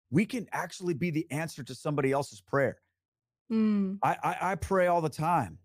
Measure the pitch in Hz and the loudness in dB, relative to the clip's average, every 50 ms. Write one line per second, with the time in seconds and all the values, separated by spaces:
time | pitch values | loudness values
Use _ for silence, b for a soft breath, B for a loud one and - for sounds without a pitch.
0 | _ _ 120 160 220 196 - 247 175 - - 147 170 175 - - 185 175 170 123 | _ _ 2 2 2 2 -2 -6 -6 -6 -6 -6 -6 -6 -8 -6 -4 -2 -2 0
1 | 165 180 151 156 - - 131 147 165 160 - - 131 - 131 - - 156 147 143 | 0 0 0 -2 -2 -2 -4 -4 -4 -6 -8 -10 -12 -12 -12 -8 -4 -2 0 2
2 | 143 135 135 139 143 - - 104 - _ - 139 135 113 - - _ _ _ _ | 2 2 2 2 0 -4 -8 -16 -8 _ 0 2 2 2 0 -4 _ _ _ _
3 | _ _ _ _ _ _ _ _ _ - 226 220 220 214 208 202 196 190 196 196 | _ _ _ _ _ _ _ _ _ -2 0 2 4 4 4 2 2 0 0 0
4 | - 143 170 - - 156 180 - - 180 196 - - - 196 190 180 180 175 170 | 0 0 0 0 0 -2 -2 0 -2 -2 -2 -2 -2 0 2 4 4 4 4 2
5 | 160 156 - - 156 165 175 160 120 85 80 - - | 2 0 -2 -2 0 2 2 2 0 0 -4 -12 -20